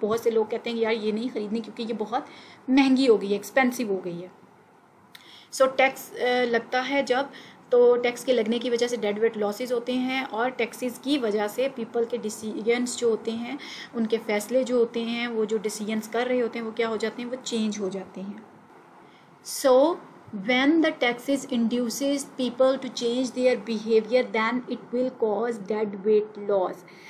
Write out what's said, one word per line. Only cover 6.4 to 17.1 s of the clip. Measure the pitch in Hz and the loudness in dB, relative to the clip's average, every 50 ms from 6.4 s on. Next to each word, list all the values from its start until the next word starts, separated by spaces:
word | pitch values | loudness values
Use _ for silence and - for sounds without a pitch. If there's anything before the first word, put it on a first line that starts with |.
| 247 | 2
लगता | 240 233 226 226 - - 254 | 2 0 -2 -2 -2 -4 -2
है | 254 254 277 277 247 | -2 0 0 0 0
जब, | 226 247 254 277 277 - - - - - - - - | 0 0 0 -2 -4 -8 -18 -20 -20 -20 -20 -4 2
तो | - 247 247 240 240 | 6 6 8 8 6
tax | 240 240 240 240 240 - | 6 4 0 -2 -2 0
के | - 247 | 0 2
लगने | 233 214 214 233 240 | 2 2 0 0 -2
की | 240 254 | 0 0
वजह | 233 226 240 240 | 0 0 0 0
से | 240 220 | -2 -2
डेड | 202 208 202 208 | -2 -2 0 2
वेट | 226 226 220 214 | 0 0 0 0
losses | 208 202 208 - 254 240 | -2 -2 -2 -4 -4 -2
होते | 247 233 240 - 254 | -2 -2 -2 -2 -2
हैं | 254 254 254 262 269 262 | -2 -2 -2 -2 -2 -4
और | - - 220 233 254 | -4 -2 -2 -2 -2
taxes | 254 - 233 208 - - 254 254 240 - - | -2 -2 -4 -4 -4 -6 -6 -6 -6 -6 -4
की | 254 294 294 | -2 0 0
वजह | 240 214 202 220 208 208 | 0 0 0 0 -2 -2
से | 208 - 254 277 | -2 -2 -2 -2
people | 269 - 226 220 - 240 233 | -4 -6 -8 -6 -2 -2 -2
के | 226 - 226 | -2 -2 -6
decisions | 196 214 214 - 220 214 208 - 208 226 233 247 247 247 - - | -6 -6 -8 -8 -8 -8 -8 -4 0 0 0 0 0 -4 -4 -2
जो | 247 233 | 0 0
होते | 220 214 220 233 | 0 0 -2 -4
हैं, | 226 226 233 247 269 294 - - - - - - - | -6 -6 -6 -8 -10 -10 -12 -14 -14 -14 -14 -8 -4
उनके | 233 226 220 233 214 | -4 -2 0 0 -2
फैसले | - - 208 208 208 - 240 262 262 | -2 0 -2 -2 -2 0 0 0 2
जो | 220 247 247 | 2 2 2
होते | 233 233 - 233 233 | 2 2 0 -4 -4
हैं, | 226 233 233 240 240 | -4 -4 -4 -4 -4
वो | 233 220 220 | -2 -2 -2
जो | 208 220 220 | 0 0 -2
decisions | 185 214 208 - 214 202 220 214 214 - | -2 -2 -6 -6 -6 -4 -4 -4 -4 -4
कर | - 226 247 254 | -2 -2 0 0
रहे | 254 254 | 0 0
होते | 240 226 233 233 | 0 -2 -4 -6
हैं | 233 | -8
वो | 220 | -6
क्या | 220 233 226 226 | -4 -2 -2 -2
हो | 226 208 | -2 -2
जाते | 220 220 | -2 -4